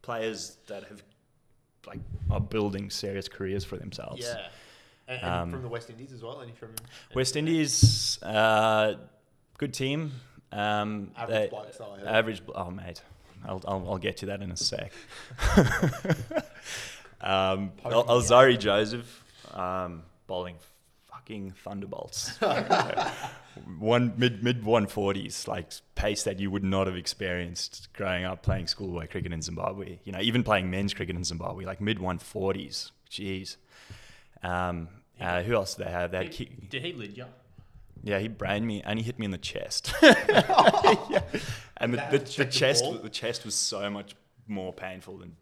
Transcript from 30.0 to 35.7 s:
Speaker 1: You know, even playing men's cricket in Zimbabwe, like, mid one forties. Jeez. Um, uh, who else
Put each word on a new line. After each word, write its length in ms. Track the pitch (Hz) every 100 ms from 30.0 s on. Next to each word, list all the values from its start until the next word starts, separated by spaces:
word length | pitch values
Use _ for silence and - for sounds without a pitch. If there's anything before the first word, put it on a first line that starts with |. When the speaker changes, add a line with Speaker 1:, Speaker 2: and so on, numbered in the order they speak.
Speaker 1:
You 80 | -
know, 80 | 92
even 240 | 110 120
playing 260 | 110 104 92
men's 240 | 92 101
cricket 220 | - 90 87
in 80 |
Zimbabwe, 400 | 90 82 87 95 92
like, 140 | 92
mid 180 | 101 107
one 200 | 92 90
forties. 720 | - 107 95 95 - - - _ _
Jeez. 460 | - 101 95 92 - _ - - - - - - -
Um, 460 | 90 90 90 87 82 92 _ _
uh, 200 | 90 90
who 100 | 92
else 220 | 117 95